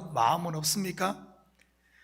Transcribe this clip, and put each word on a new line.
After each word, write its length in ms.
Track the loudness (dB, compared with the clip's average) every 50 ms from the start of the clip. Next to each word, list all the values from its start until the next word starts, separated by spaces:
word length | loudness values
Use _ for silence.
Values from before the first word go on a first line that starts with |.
| -2 -2 2
마음은 400 | 4 4 4 4 2 0 -4 -4
없습니까? 720 | -2 0 0 0 0 -2 -4 -2 -2 -2 -2 -2 -4 -10 -20 -20 -20 _ _ _ _ _ _ _ _ _ _ _ _